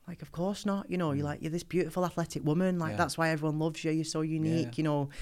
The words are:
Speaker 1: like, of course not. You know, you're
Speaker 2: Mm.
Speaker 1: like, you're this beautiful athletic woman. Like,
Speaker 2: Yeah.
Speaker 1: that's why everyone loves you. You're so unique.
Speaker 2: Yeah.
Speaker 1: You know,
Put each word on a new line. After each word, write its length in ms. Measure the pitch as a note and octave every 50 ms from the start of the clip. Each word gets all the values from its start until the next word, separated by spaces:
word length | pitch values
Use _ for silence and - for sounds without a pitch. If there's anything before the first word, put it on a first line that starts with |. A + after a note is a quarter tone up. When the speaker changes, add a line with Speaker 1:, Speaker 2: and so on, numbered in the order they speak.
| - -
Speaker 1:
like, 140 | E3+ -
of 100 | D#3 -
course 340 | - D#3+ F3 G3 G3+ - -
not. 240 | G#3 G3 G3 - -
You 80 | F3 F3+
know, 140 | E3+ D3+
you're 120 | C#3 C#3+ D3
Speaker 2:
Mm. 40 | D3
Speaker 1:
like, 120 | D3 -
you're 100 | - D#3+
this 120 | D#3+ E3+ -
beautiful 420 | - D#3+ F#3 D#3+ D#3 - F#3 F3+
athletic 380 | E3+ - - E3+ - - C#3+ C#3
woman. 320 | D3 D#3 F3 F#3 F#3 F3+ F3
Like, 120 | D#3+ D#3+
Speaker 2:
Yeah. 60 | G#2 E3
Speaker 1:
that's 200 | E3+ C#3 - -
why 120 | E3 D#3+
everyone 280 | D#3+ D3 D3+ D#3 D3+ D#3
loves 240 | D#3 E3 D#3+ - -
you. 80 | D#3
You're 140 | D#3 D#3+ D#3
so 160 | D#3+ - D#3
unique. 460 | D#3 D#3 D#3+ D#3 D#3 D#3+ D#3+ E3 C#3 A#2+
Speaker 2:
Yeah. 60 | - -
Speaker 1:
You 60 | D#3+
know, 260 | D3+ D3 C#3+ C#3+ C#3+ - -